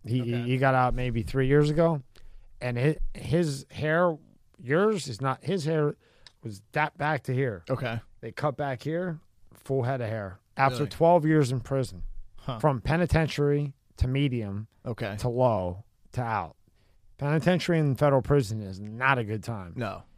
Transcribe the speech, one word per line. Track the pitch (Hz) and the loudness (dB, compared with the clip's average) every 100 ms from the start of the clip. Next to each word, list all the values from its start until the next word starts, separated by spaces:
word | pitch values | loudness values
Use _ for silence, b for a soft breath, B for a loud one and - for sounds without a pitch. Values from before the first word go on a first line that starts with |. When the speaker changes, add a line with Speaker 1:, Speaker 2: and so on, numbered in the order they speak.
Speaker 1:
He, | - 123 | -2 -2
he, | 120 | 0
Speaker 2:
Okay. | 120 | -2
Speaker 1:
he | 120 127 | -2 2
got | 135 | 2
out | 131 123 | 4 2
maybe | 127 127 117 | 0 -2 -2
three | 107 135 131 | -2 0 4
years | 143 147 | 4 4
ago, | 151 165 151 - b b b b - | 4 2 2 -6 b b b b -8
and | 123 120 | -6 0
hi-, | 139 151 - | 0 2 -2
his | - - 160 165 135 - | -4 -2 0 0 -4 -10
hair, | - 151 160 180 160 52 _ _ _ | -6 0 2 2 0 -12 _ _ _
yours | 123 156 214 208 131 | -2 2 2 0 -4
is | 107 | -4
not, | 135 127 | -4 -4
his | - 190 | -4 -2
hair | 147 160 147 - b b b b | 0 0 0 -2 b b b b
was | 117 98 _ | -14 -14 _
that | 147 151 - | -2 -2 -2
back | 147 147 | -2 -2
to | - | -2
here. | 127 135 95 - | -2 -2 -4 -6
Speaker 2:
Okay. | 127 123 113 - - | -4 -4 -6 -10 -16
Speaker 1:
They | 120 | -14
cut | - 147 127 | -4 -4 -4
back | 143 127 | -6 -6
here, | 143 165 185 160 _ _ - | -4 -4 -4 -8 _ _ -20
full | - - 135 | -20 -2 0
head | 123 135 | 0 -2
of | 110 | -4
hair. | 110 98 95 _ - | -6 -8 -12 _ 2
After | 135 127 | 2 2
Speaker 2:
Really? | 147 | -4
Speaker 1:
twelve | - 165 175 151 | 4 6 6 6
years | 156 131 | 4 4
in | 131 | 0
prison, | - 135 123 - - - - - | -2 -2 -2 -6 -8 -8 -12 -12
Speaker 2:
Huh. | - 117 | -10 0
Speaker 1:
from | 156 127 | 0 0
penitentiary | - 160 180 160 156 - 143 147 147 - _ - | 0 0 2 2 2 0 2 2 -2 -8 _ -4
to | 127 | -2
medium | 135 143 123 101 98 110 _ | 2 0 0 -4 -8 -10 _
Speaker 2:
Okay. | 127 110 110 107 | -10 -6 -6 -4
Speaker 1:
to | 123 | -2
low | 120 127 104 90 90 - _ - | 2 4 4 -2 -6 -14 _ -12
to | - | -6
out. | 117 107 82 - _ _ _ _ - - | -2 -4 -4 -12 _ _ _ _ -20 -6
Penitentiary | 143 156 160 180 - 165 | 0 2 2 0 2 2
and | 147 127 | 2 2
federal | 147 135 | 4 4
prison | - 147 107 110 | 4 2 2 -6
is | 98 95 | -8 -10
not | 104 110 131 131 | -12 0 2 2
a | |
good | 104 110 | 0 -6
time. | 104 110 87 110 | -6 -10 -10 -8
Speaker 2:
No. | 110 92 - | -8 -8 -16